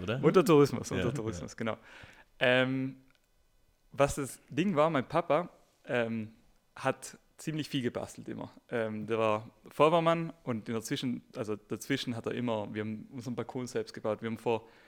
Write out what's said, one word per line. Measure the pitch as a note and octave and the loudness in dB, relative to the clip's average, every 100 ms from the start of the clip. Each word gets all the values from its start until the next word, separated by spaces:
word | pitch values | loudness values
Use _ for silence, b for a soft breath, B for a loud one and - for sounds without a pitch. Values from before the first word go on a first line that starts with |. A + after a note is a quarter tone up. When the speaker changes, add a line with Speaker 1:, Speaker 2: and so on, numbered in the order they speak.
Speaker 1:
oder? | F#2 A#2+ | -4 2
Speaker 2:
Und | C#3+ | 4
der | F#3+ | 6
Tourismus, | D#3+ D3 C#3+ - - | 8 8 6 2 -4
und | F#2 | -2
Speaker 1:
Ja, | |
Speaker 2:
der | F#2 | -2
Tourismus, | C#3 A2 F2+ - | -2 -6 -6 -10
Speaker 1:
ja. | - | -6
Speaker 2:
genau. | A2+ - - B B B B - | -6 -6 -10 B B B B 0
Ähm, | B2+ B2+ B2+ C3 C3 C3+ _ _ _ _ _ _ _ _ _ | 2 4 2 0 -4 -8 _ _ _ _ _ _ _ _ _
was | B2 C#3 D3 | 0 2 0
das | C3+ - - | -6 -8 -6
Ding | B2+ G3 | -2 2
war, | C#3+ D#3 | 4 4
mein | C#3+ A2 | 2 0
Papa, | D#3+ F3 D3+ F3+ - _ _ - | 0 2 2 0 -10 _ _ -4
ähm, | B2 A2+ A2+ G#2+ - _ _ _ - | -2 0 -2 -6 -12 _ _ _ -4
hat | C3 - - - _ - | -2 -2 -6 -18 _ -12
ziemlich | - D#3 C#3 | -6 -4 -4
viel | C#3+ | -2
gebastelt | A#2+ - - - A2 | -2 -4 -8 -12 -12
immer. | A2+ A#2+ - - | -10 -12 -14 -6
Ähm, | A#2+ A2 G#2+ G#2+ | -4 -2 -4 -2
der | A2+ | 2
war | A2 G#2+ A2+ - - | 2 2 -4 -18 -6
Feuerwehrmann | - D3+ E3+ E3 E3+ E3 - | 2 4 6 4 2 -2 -6
und | C3 A2+ A2+ | -6 -4 -4
in | |
der | A2+ | -6
Zwischen-, | - C#3+ C3 A#2+ - | -4 -4 -2 -4 -6
also | - G#2+ G#2 | -8 -6 -6
dazwischen | - A2 - C3+ B2+ | -6 -6 -2 -2 -2
hat | A2+ A#2 | -4 -4
er | |
immer, | A#2 A#2+ A2 G#2 | -2 0 -2 -2
wir | G#2+ | -4
haben | G#2+ G#2+ - | -4 -6 -10
unseren | C3+ A#2 | -10 -6
Balkon | A#2 A2+ C3 B2 | -6 -6 -6 -4
selbst | A2+ G#2+ | -4 -4
gebaut, | - A2 G#2 | -4 -4 -2
wir | A2+ | -4
haben | A2+ | -2
vor | A#2+ A2+ - b | 0 0 -2 b